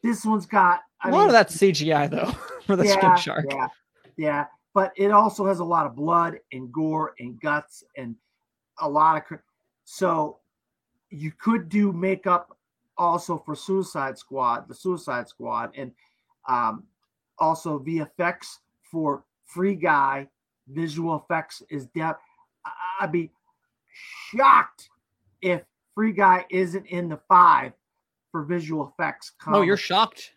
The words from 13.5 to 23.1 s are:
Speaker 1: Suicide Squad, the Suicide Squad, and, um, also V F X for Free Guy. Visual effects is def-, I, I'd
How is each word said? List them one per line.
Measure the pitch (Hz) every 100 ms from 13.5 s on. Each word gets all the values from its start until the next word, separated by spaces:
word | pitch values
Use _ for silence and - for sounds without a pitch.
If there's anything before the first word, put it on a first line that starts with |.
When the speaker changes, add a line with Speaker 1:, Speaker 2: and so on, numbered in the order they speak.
Speaker 1:
Suicide | 151 - 190 180 156 135 -
Squad, | - 135 123 120 -
the |
Suicide | 123 185 180 - 123 120
Squad, | _ 120 110 117 135
and, | 127 _ _ _ _ _ -
um, | 123 113 110 - _ _ _ _ -
also | 160 - 170 147
V | 135 165
F | 147 -
X | 170 175 - - _ _
for | _ 165 156 139 _ _
Free | _ 170 190
Guy. | 185 170 147 139 139 139 _ _ _ _
Visual | 139 165 151 165 156
effects | _ 165 156 - -
is | 147 127
def-, | 165 160 156 _ _ _ _ -
I, | - 180 190
I'd | 196